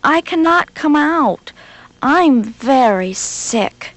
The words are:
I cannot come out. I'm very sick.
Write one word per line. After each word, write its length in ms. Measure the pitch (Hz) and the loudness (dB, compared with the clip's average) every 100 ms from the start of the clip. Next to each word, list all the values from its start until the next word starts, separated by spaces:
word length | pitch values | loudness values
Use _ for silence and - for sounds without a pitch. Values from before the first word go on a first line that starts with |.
I 200 | 277 320 | 0 0
cannot 520 | 330 349 330 349 - | -2 0 2 2 -2
come 220 | - 311 294 | -4 0 2
out. 560 | 294 330 247 175 - - - - - _ | 2 0 -2 -2 -12 -20 -20 -20 -20 _
I'm 420 | 254 320 339 247 | 0 2 4 2
very 720 | 214 233 226 262 240 190 185 | 0 -8 0 2 4 2 -4
sick. 800 | 190 - - - 233 196 _ - | -8 -10 -10 -6 -4 -4 _ -20